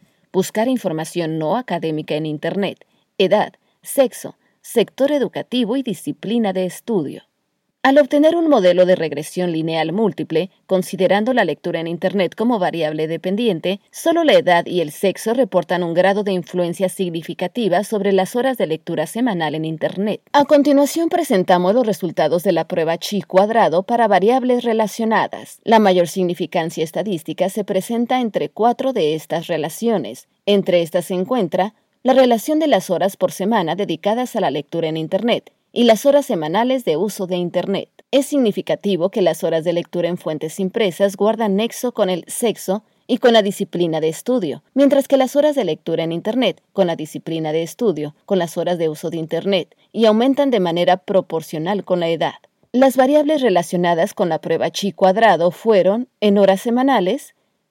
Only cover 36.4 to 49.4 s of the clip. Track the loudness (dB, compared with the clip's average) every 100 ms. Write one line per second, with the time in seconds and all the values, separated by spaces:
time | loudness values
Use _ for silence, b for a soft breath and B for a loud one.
36.4 | -2 0 0 -2 0 -2 -2 -4 -6 -4
37.4 | -2 -4 -4 -4 -6 _ -2 0 0 0
38.4 | 0 0 -4 -4 -2 0 -2 0 0 0
39.4 | -2 -2 -2 -4 -4 -4 -4 -4 -6 -8
40.4 | -8 -6 -4 -2 -2 0 -2 0 0 0
41.4 | 0 0 -2 -4 -6 -2 -2 -2 -6 -4
42.4 | -4 -4 -4 -6 _ _ -4 2 4 4
43.4 | 2 -2 -4 -2 -2 0 -2 -4 -2 -2
44.4 | -2 -8 _ 2 4 4 2 0 2 2
45.4 | 2 2 -2 -4 -4 -4 -2 -4 -4 -2
46.4 | -2 -2 _ -2 0 -2 -8 -10 -8 -6
47.4 | -2 -2 -4 -2 -2 -2 -4 -8 -4 -2
48.4 | -2 -4 -4 -2 -2 -4 -8 -6 -6 -6